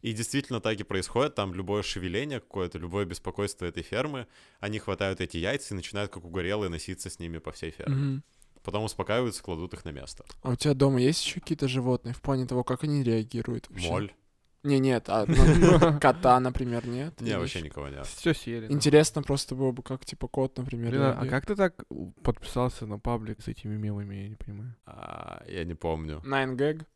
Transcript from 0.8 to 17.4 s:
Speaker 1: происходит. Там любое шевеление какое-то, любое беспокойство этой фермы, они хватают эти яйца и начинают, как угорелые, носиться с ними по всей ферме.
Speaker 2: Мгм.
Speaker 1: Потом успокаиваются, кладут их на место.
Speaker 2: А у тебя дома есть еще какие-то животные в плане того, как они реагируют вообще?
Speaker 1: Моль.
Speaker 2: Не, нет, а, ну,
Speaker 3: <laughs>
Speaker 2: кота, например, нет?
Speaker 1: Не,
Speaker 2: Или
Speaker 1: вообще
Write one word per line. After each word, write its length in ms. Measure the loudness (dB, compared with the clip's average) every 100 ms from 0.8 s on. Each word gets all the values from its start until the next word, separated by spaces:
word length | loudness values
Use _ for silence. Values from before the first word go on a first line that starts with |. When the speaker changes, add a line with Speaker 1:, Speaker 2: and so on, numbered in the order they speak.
Speaker 1:
происходит. 500 | -2 -4 -2 0 0
Там 180 | 0 -4
любое 280 | -4 -2 -2
шевеление 560 | -2 -6 -4 -2 -4 -6
какое-то, 380 | -8 -6 -6 -6
любое 260 | -6 -4
беспокойство 600 | -4 -6 -10 -4 -6 -4 -8
этой 160 | -8
фермы, 440 | -6 -4 -4 -6 -10 -18 -20 _
они 180 | -6 -6
хватают 420 | -4 -2 0 0
эти 160 | -4 -2
яйца 360 | -2 -2 -4
и 20 | -8
начинают, 340 | -6 -6 -6
как 120 | -8
угорелые, 440 | -8 -4 -2 -2 -2
носиться 400 | -6 -8 -10 -10
с 80 | -10
ними 200 | -10 -8
по 120 | -10
всей 200 | -10 -10
ферме. 220 | -8 -4 0
Speaker 2:
Мгм. 260 | 0 -4 -8 _ -20 _
Speaker 1:
Потом 220 | -6 -2
успокаиваются, 580 | -2 -4 0 0 0 -4
кладут 320 | -6 -6 -6
их 100 | -8
на 60 | -10
место. 340 | -10 -12 -16 -18 -10
Speaker 2:
А 80 | -4
у 40 | 0
тебя 180 | 2
дома 260 | 4 6 6
есть 240 | 4 4
еще 160 | -2 -6
какие-то 260 | -4 -2 0
животные 460 | 0 0 0 -2
в 60 | -8
плане 260 | -2 0 0
того, 160 | -2
как 200 | 0 -2
они 180 | 0 0
реагируют 680 | 4 2 2 -4 -4 -6 -8
вообще? 200 | -6 -2
Speaker 1:
Моль. 220 | 0 -2 -10 _ _ _ _
Speaker 2:
Не, 160 | 2 4
нет, 240 | 6 2 2
а, 160 | 0 4
ну, 100 | 8
Speaker 3:
<laughs> 640 | 10 10 10 10 8 6
Speaker 2:
кота, 380 | 4 6 6 6
например, 460 | 4 0 -2 -2 -4
нет? 320 | -6 -8 -8
Speaker 1:
Не, 100 | -4
Speaker 2:
Или 60 |
Speaker 1:
вообще 220 | -2